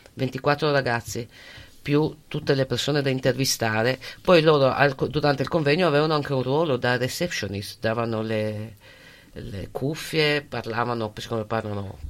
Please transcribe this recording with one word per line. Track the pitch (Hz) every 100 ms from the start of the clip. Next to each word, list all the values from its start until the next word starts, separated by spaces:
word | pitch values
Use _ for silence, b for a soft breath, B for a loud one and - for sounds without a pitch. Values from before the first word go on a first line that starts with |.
| -
Ventiquattro | - 131 127 147 143 151
ragazzi, | 143 127 117 - 110 120 B B B B -
più | - 143 156 - -
tutte | 151 -
le | 135 131
persone | 123 - 147
da | 135
intervistare. | 131 135 123 135 - 113 110 120 131 B B
Poi | - 175
loro | 160 147 135
al | 110 143
co-, | 131 139
durante | 147 147 135
il | 135
convegno | 170 143 156 175
avevano | 143 156
anche | 151 139
un | 135
ruolo | 127 143 165 123
da | 123 123
receptionist, | 127 - 175 - 98 101 104 -
davano | 110 113 117 110
le, | 110 110 107 104 110 101 b b b b b
le | - 117 98 -
cuffie, | - 135 156 - 160 151 147
parlavano, | 147 120 113 110 120 117 107 110
siccome | - 113
parlano | 107 113 107 101 95 -